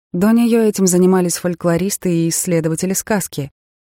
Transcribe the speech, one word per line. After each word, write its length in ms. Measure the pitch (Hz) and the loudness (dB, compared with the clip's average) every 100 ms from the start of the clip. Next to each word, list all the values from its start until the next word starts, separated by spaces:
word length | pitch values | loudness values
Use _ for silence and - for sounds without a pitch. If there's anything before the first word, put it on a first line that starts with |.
| _ | _
До 200 | 175 202 | -2 2
нее 300 | 233 233 226 | 2 2 2
этим 260 | 220 208 190 | 2 2 2
занимались 500 | 180 180 190 175 - | 4 4 4 0 -4
фольклористы 720 | 180 170 175 170 190 - 185 | -6 -4 -2 0 -2 -4 -2
и 160 | 170 165 | 0 -2
исследователи 640 | 160 - 165 160 160 180 | -2 -2 -2 -2 -4 -4
сказки. 580 | 190 - 214 - - 139 _ _ _ _ | -4 -2 -4 -4 -10 -12 _ _ _ _